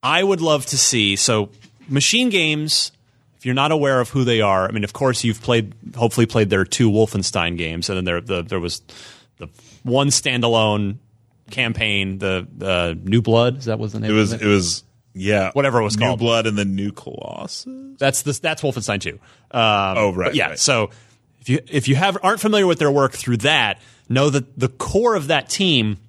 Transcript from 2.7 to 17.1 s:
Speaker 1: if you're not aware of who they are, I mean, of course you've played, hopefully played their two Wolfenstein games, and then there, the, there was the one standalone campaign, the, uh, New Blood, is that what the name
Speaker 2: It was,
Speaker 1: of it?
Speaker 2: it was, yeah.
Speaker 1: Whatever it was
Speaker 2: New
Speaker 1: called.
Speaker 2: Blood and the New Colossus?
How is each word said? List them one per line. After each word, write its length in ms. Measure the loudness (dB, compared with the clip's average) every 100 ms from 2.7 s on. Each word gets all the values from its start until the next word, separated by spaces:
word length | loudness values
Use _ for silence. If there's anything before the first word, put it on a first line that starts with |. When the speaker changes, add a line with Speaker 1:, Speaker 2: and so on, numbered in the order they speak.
| -2 -4 _ _ _ _ _
Speaker 1:
if 80 | -4
you're 100 | 0
not 160 | 2
aware 300 | 2 2 2
of 80 | 0
who 140 | 0 2
they 160 | 2
are, 260 | 2 2 0
I 40 |
mean, 120 | -2
of 80 | -6
course 300 | -2 -2 0
you've 180 | -2 -4
played, 320 | 0 0 0 -10 -16 0
hopefully 300 | 0 2 2
played 240 | 2 2
their 160 | 2 0
two 260 | 2 2
Wolfenstein 680 | 4 2 0 -4 -2 -4 -4
games, 320 | -6 -6 -4
and 80 | -4
then 80 | -2
there, 160 | -4
the, 200 | -4 -6
there 160 | -4 -6
was 220 | -4 -8 -14 -20 -20 -20 _ _
the 100 | -20 _ -20 -12
one 260 | 0 2 2
standalone 880 | 0 0 0 2 4 2 2 -2 -6 _ _ _ _ -14
campaign, 720 | -4 -2 0 0 0 -2 -4
the, 260 | -2 -2 -6 -10
uh, 320 | -2 -2 -2 -4
New 200 | 0 0
Blood, 380 | 4 2 2 -2
is 60 | -6
that 140 | -6
what 140 | -6
the 80 | -6
name 100 | 0
Speaker 2:
It 20 |
was, 200 | 2 2
Speaker 1:
of 80 | 0
it? 40 | 2
Speaker 2:
it 40 |
was, 340 | 2 2 -6 _ _ _
yeah. 380 | -8 0 0 0
Speaker 1:
Whatever 260 | 0 2 2
it 40 | 0
was 120 | 0
Speaker 2:
New 80 | 0
Speaker 1:
called. 120 | 0
Speaker 2:
Blood 260 | 2 2 0
and 120 | 0
the 80 | -2
New 260 | -2 -6
Colossus? 1080 | -8 -14